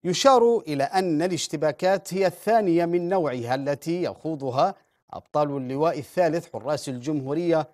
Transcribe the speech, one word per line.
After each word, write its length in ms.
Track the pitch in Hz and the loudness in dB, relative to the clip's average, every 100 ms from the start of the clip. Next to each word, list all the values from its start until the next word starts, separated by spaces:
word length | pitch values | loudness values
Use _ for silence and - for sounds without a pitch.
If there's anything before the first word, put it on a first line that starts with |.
يشار 540 | 170 170 269 254 233 226 | -2 4 6 6 6 2
إلى 260 | 151 143 | -2 -2
أن 380 | 139 190 185 151 | 0 0 0 0
الاشتباكات 920 | 180 170 - 156 156 139 180 196 196 | 0 -2 -6 -2 -2 0 0 0 -2
هي 120 | 185 185 | 0 0
الثانية 600 | 175 - 226 202 170 170 | 0 0 2 4 2 2
من 220 | 175 175 | 0 0
نوعها 460 | 190 147 127 117 | 0 0 -4 -2
التي 480 | 135 139 143 165 175 | -2 -2 -4 -4 -4
يخوضها 720 | 147 95 156 156 135 127 180 - _ _ _ | -4 -6 -8 -6 -4 0 0 0 _ _ _
أبطال 460 | 90 _ 147 147 139 | -16 _ -2 0 -2
اللواء 420 | 127 135 160 156 | -4 0 0 -2
الثالث 540 | - - 170 165 - | -6 0 2 0 -6
حراس 360 | 113 120 151 - | -10 -4 -4 -4
الجمهورية 800 | 123 127 151 131 151 175 160 151 | -8 -4 -4 -4 -2 0 0 0